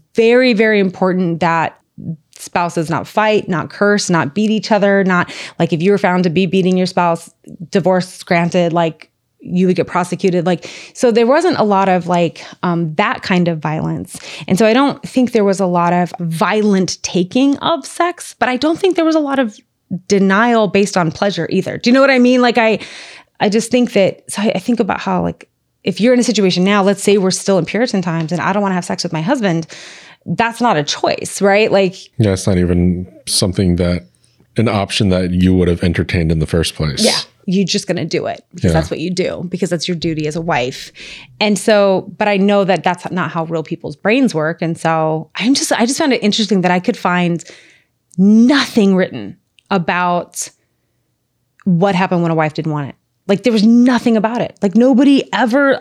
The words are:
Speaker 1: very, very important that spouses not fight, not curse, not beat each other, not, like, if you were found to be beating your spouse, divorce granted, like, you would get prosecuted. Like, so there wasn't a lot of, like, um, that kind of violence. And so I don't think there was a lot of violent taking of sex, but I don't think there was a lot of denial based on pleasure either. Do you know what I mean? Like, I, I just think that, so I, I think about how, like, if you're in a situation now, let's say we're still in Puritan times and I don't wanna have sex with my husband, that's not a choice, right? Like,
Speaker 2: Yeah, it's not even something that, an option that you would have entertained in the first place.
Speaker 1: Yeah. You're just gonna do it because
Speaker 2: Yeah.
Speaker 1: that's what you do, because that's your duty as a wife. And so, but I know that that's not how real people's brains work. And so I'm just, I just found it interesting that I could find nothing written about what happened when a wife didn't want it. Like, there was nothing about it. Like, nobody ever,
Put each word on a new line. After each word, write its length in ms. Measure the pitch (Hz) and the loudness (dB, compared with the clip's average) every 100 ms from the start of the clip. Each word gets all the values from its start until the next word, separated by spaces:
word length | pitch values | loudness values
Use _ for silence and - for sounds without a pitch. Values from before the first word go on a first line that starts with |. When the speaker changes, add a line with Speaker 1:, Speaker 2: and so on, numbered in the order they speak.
| _ | _
Speaker 1:
very, 400 | - 226 247 254 | 0 4 4 4
very 260 | 208 220 214 | 4 4 2
important 600 | 190 - 185 185 180 165 | 0 0 -2 0 -2 0
that 380 | 170 165 156 - _ - - 160 _ | 0 0 -2 -6 _ -16 -12 -12 _
spouses 580 | - - 190 175 170 156 | -20 -8 -4 -2 -4 -4
not 180 | 156 - | -4 -4
fight, 400 | - 214 214 - | -2 2 0 -2
not 220 | 170 - | -4 -6
curse, 400 | - 208 208 - | -2 0 0 0
not 260 | 170 143 | 0 0
beat 160 | 208 214 | -2 0
each 220 | 220 - | -2 0
other, 320 | 208 202 196 | 2 2 2
not, 260 | 190 180 - - - - | 2 0 -2 -8 -14 -4
like, 160 | 170 | -2
if 80 | 165 | 0
you 80 | 180 | 2
were 80 | 202 | 2
found 260 | 190 180 | 2 2
to 60 | 180 | 0
be 160 | 156 190 | 0 0
beating 320 | 190 185 185 | 0 2 0
your 80 | 185 | 0
spouse, 440 | 185 175 170 - _ - - 165 | 0 0 -2 -6 _ -20 -20 -4
divorce 540 | 196 170 185 180 - | -2 2 0 -2 -10
granted, 500 | - 175 170 185 170 | -2 0 0 0 0
like, 380 | 170 165 160 - _ _ _ | 0 -2 -4 -20 _ _ _
you 260 | - 180 185 | -6 0 2
would 100 | 185 | 0
get 100 | 143 | -2
prosecuted. 600 | 180 175 175 196 175 165 | -2 -4 -2 -2 0 -2
Like, 240 | 170 - - - | -4 -6 -18 -16
so 160 | - 247 | -2 2
there 160 | 220 233 | 2 2
wasn't 320 | 294 349 - | 2 2 0
a 60 | |
lot 260 | 208 196 190 | 2 2 2
of, 160 | 180 170 | 0 0
like, 360 | 175 170 - - - | 0 0 -4 -20 -6
um, 320 | 175 170 165 | -4 -2 -4
that 260 | 151 214 - | -2 -2 -2
kind 280 | - 180 170 | -2 0 0
of 100 | 160 | -2
violence. 600 | 156 156 160 160 92 - - - - | -4 -4 -4 -6 -10 -14 -18 -14 -4
And 100 | 190 | 2
so 60 | |
I 80 | 220 | 2
don't 300 | 233 285 - | 4 0 -2
think 300 | - - 240 | -6 -2 0
there 120 | 220 | 2
was 160 | 196 190 | 0 0
a 60 | 185 | 0
lot 260 | 175 175 | 0 0
of 220 | 175 175 - | 0 -2 -4
violent 840 | 170 160 180 214 208 190 180 - | -6 -2 -2 0 2 2 0 -4
taking 560 | - 190 180 254 277 277 | -4 -4 -2 0 2 0
of 280 | - 330 - | -2 -4 -6
sex, 480 | - 349 349 - - | -4 -4 -4 -12 -4
but 100 | 254 | -2
I 80 | 254 | 0
don't 220 | 294 330 | -2 0
think 180 | 381 339 | 0 0
there 80 | |
was 100 | 320 | 2
a 60 | 320 | 0
lot 180 | 285 269 | 0 -2
of 200 | 233 - _ _ - 180 - | -2 -4 _ _ -12 -10 0
denial 640 | 202 196 196 240 233 208 | 2 4 2 4 2 2
based 280 | 202 196 196 | 2 0 0
on 140 | 160 | 0
pleasure 380 | - 202 170 160 | 0 -2 -2 -2
either. 260 | 190 180 - | -2 -2 -2
Do 140 | 233 | 2
you 40 | |
know 60 | 262 | 4
what 120 | 277 | 4
I 80 | 254 | 4
mean? 200 | 247 254 | 4 4
Like, 180 | 240 240 | 2 2
I, 200 | 220 208 - - - - _ - | 2 0 -6 -18 -20 -20 _ -4
I 80 | 208 | 0
just 240 | 214 226 | 0 0
think 200 | 247 247 | 0 2
that, 360 | 208 185 - - | 2 0 0 -10
so 100 | - | -4
I, 120 | 208 | -2
I 40 | - | -2
think 180 | - 233 | -2 -2
about 220 | 190 - | 0 -2
how, 200 | - 185 | -2 -2
like, 300 | 175 - - _ _ _ | -2 -6 -16 _ _ _
if 180 | - 180 | -8 0
you're 140 | 226 | 2
in 60 | 247 | 2
a 20 | |
situation 400 | 240 214 196 175 | 2 2 0 2
now, 180 | 185 208 | 2 2
let's 220 | 190 196 | 2 0
say 160 | 208 202 | 2 2
we're 140 | 185 | 2
still 260 | 180 - 190 | -2 0 0
in 60 | |
Puritan 360 | 160 196 247 196 | 0 -2 -2 -2
times 300 | 175 165 156 | -2 -4 -4
and 100 | 170 | -2
I 120 | 175 | -2
don't 100 | 196 | 0
wanna 140 | 202 180 | -2 -2
have 80 | |
sex 180 | 170 185 | -4 -6
with 100 | 175 | -6
my 80 | 156 | -4
husband, 460 | 160 277 202 165 160 - - - - - | -2 -2 0 -2 -4 -14 -20 -20 -20 -16
that's 360 | - 170 233 226 | -8 -4 -4 0
not 160 | 240 160 | 0 0
a 80 | |
choice, 560 | 147 - - - - - | -2 -2 -2 -2 -6 -2
right? 300 | 196 202 214 | 2 4 4
Like, 240 | 196 190 - - - | 2 0 -2 -14 0
Speaker 2:
Yeah, 160 | 107 | 2
it's 120 | 92 - | 2 0
not 100 | 92 | 2
even 560 | 87 87 90 90 90 - - | 2 2 2 0 -6 -14 -6
something 500 | - 104 90 92 87 | -2 0 2 2 2
that, 280 | 87 87 - _ _ _ _ - | 0 -2 -6 _ _ _ _ -2
an 120 | 110 | 0
option 400 | 107 98 - 98 | 0 -2 0 0
that 240 | 92 92 | 0 0
you 240 | 90 92 92 | 2 4 4
would 100 | 87 | 2
have 160 | 87 | 0
entertained 480 | 90 85 82 92 80 | 0 -2 -2 -2 0
in 80 | 80 | 0
the 80 | 76 | 0
first 300 | 85 78 - | 0 -2 -4
place. 280 | 78 67 | -6 0
Speaker 1:
Yeah. 140 | 220 - - _ - | 0 -2 -6 _ -4
You're 180 | 185 | -2
just 240 | 180 202 - | -2 -4 -4
gonna 160 | 170 | -6
do 220 | 156 165 110 | -4 -6 -6
it 180 | - _ | -10 _
because 160 | 180 180 | -4 0
Speaker 2:
Yeah. 40 | |
Speaker 1:
that's 180 | 160 156 | 0 -2
what 80 | - | -6
you 100 | 165 | -6
do, 340 | 180 175 80 175 | -4 -4 -4 -8
because 220 | 175 175 | -6 -4
that's 180 | 170 - | -4 -6
your 80 | 175 | -6
duty 320 | 170 156 151 | -4 -4 -6
as 80 | 165 | -6
a 40 | |
wife. 520 | 165 147 127 - - - - - - - | -2 -2 -2 -6 -16 -20 -20 -20 -18 -4
And 180 | 214 202 | 0 0
so, 540 | - 208 202 185 - 175 | 2 4 4 2 -2 -4
but 120 | 208 | -2
I 80 | 202 | 2
know 260 | 196 202 | 2 2
that 220 | 190 180 | 2 0
that's 260 | 185 175 - | 0 -4 -6
not 220 | 185 160 | -4 -4
how 120 | 165 165 | -4 -4
real 180 | 165 | -6
people's 320 | 151 165 156 147 | -6 -8 -10 -4
brains 400 | 190 247 247 160 | 0 2 2 0
work. 260 | 156 170 | -2 -2
And 160 | 165 165 | -4 -2
so 520 | 165 160 160 156 - | -2 0 0 -2 -6
I'm 200 | - 208 | -4 0
just, 180 | 269 - | 0 0
I 120 | - | 0
just 140 | 233 277 | 0 0
found 140 | 311 | 0
it 100 | 233 | 0
interesting 380 | 208 202 208 196 | 0 -2 0 0
that 100 | 180 | 2
I 80 | 180 | 0
could 180 | 180 - | -2 -4
find 460 | 190 180 175 170 - - - _ _ _ _ - | -2 0 0 -2 -8 -20 -20 _ _ _ _ 2
nothing 800 | 196 220 247 285 247 - 196 | 4 6 6 4 2 2 2
written 420 | 185 185 123 98 - _ _ - | 2 0 -4 -14 -16 _ _ -4
about 760 | 196 165 180 180 175 - - - _ _ _ _ _ _ _ _ _ _ _ | -4 -2 -2 0 -2 -4 -12 -14 _ _ _ _ _ _ _ _ _ _ _
what 320 | 202 170 202 | -2 2 2
happened 280 | 185 190 180 | 2 0 0
when 100 | 170 | 0
a 20 | |
wife 200 | 160 156 | 0 -2
didn't 180 | 165 160 | -2 -6
want 160 | 147 135 | -6 -8
it. 80 | - _ _ - | -12 _ _ -4
Like, 160 | 196 | 0
there 80 | 247 | 2
was 120 | 220 | 2
nothing 520 | 214 240 247 233 247 220 | 4 6 4 2 2 2
about 240 | 214 240 | 0 -2
it. 180 | 165 - | -6 -2
Like, 120 | 202 | 0
nobody 580 | 190 254 247 285 277 - | 2 4 6 6 4 2
ever, 480 | 196 240 262 277 - | 0 2 2 2 0